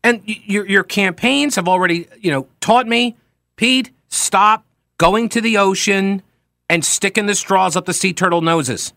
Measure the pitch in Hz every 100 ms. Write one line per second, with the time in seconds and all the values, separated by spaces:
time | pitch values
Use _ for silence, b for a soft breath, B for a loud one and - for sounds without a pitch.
0 | 226 233 208 214 - 202 196 196 185 -
1 | 190 175 247 277 294 220 175 185 180 170
2 | 170 - 185 139 135 _ - 233 240 233
3 | 240 226 _ _ _ - 233 262 247 _
4 | _ - - 190 208 220 _ _ _ _
5 | 165 208 226 233 220 214 196 190 - 196
6 | 196 196 _ _ _ _ _ 170 - -
7 | 202 208 208 202 - 196 185 180 180 175
8 | 190 175 185 170 165 165 131 101 -